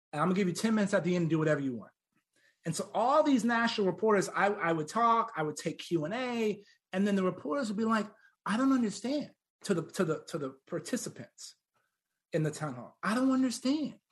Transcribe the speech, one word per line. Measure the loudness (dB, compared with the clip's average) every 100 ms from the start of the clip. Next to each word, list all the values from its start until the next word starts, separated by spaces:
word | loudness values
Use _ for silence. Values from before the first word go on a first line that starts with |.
| _
and | -2
I'm | 0
gonna |
give | 2 0
you |
ten | 0 0
minutes | 2 2
at | 2
the | 2
end | 0 2
to |
do | 2
whatever | 2 0
you | -2 -6
want." | -12 _ _ _ _ _ _ _ -6
And |
so | -6 -4
all | 0 4 4
these | 6 4
national | 4 2 2 2 0
reporters, | 2 4 4 2
I, | 2 0
I | 2 0
would | 0 -2
talk, | 2 4 2 0 -2
I |
would | -4 -4
take | -6 -8
Q | -4 -2
and | -2
A, | -4 -4 0 -2 -2 -10 _ _
and | 0 2
then |
the | 2
reporters | 0 -2 -4 -2 -2
would | -2
be |
like, | 2 0 -2 -10 _ _
"I | -4 0
don't | 2
understand," | 4 2 -2 -4 -4 -4 _ _ _ -2
to |
the, | -2 -2
to | -2
the, | -2 -2 -6
to | -8
the | -8 -10 _
participants. | -10 -6 -6 -6 -12 -18 -18 -20 -20 _ _ _ _ _ _ _
In | -2
the | -2
town | -4 -8
hall. | -8 -14 _
"I | -2
don't | 2 2
understand. | 2 2 0 -2 0 -2 -8 _